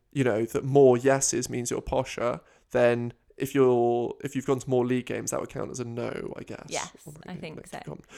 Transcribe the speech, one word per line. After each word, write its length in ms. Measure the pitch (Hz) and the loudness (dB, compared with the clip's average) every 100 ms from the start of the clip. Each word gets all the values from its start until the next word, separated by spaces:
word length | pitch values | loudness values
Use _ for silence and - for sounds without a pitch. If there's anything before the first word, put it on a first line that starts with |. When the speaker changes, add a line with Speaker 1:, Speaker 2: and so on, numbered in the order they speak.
| _ | _
Speaker 1:
you 120 | 139 | -2
know, 200 | 127 107 | 0 2
that 200 | 113 143 | 0 -2
more 340 | 135 143 131 123 | 4 8 8 8
yeses 500 | 131 135 - 120 127 | 4 2 2 -2 -4
means 220 | 120 120 | -6 -4
you're 100 | 113 | -6
posher, 600 | - 131 131 - 120 127 - _ _ | -2 -4 -4 -4 -4 -4 -12 _ _
then 420 | 123 120 120 120 - _ - | 2 4 2 -4 -10 _ -10
if 160 | 135 | -2
you're, 600 | 139 127 120 120 120 117 - | 4 4 6 2 2 -2 -6
if 140 | 143 131 | -8 -6
you've 100 | 131 | -2
gone 120 | 131 | -2
to 80 | - | 2
more 140 | 127 123 | 0 2
league 200 | 127 120 | 0 -2
games, 240 | 110 113 | -8 -6
that 100 | - | -6
would 80 | - | -6
count 220 | - - | -10 -10
as 100 | 131 | -8
a 40 | |
no, 480 | 117 117 117 - - - | -8 -8 -8 -8 -10 -12
I 40 | |
guess. 220 | - - 165 | -14 -16 -10
Speaker 2:
Yes, 240 | 165 - - - | -10 -10 -14 -20
Speaker 1:
Or 60 | 151 - | -18 -16
maybe 120 | 180 | -14
Speaker 2:
I 20 | |
think 160 | 165 - | -14 -16
Speaker 1:
like 100 | - | -16
Speaker 2:
so. 120 | - | -16
Speaker 1:
a 20 | |
com-, 160 | - - _ | -14 -16 _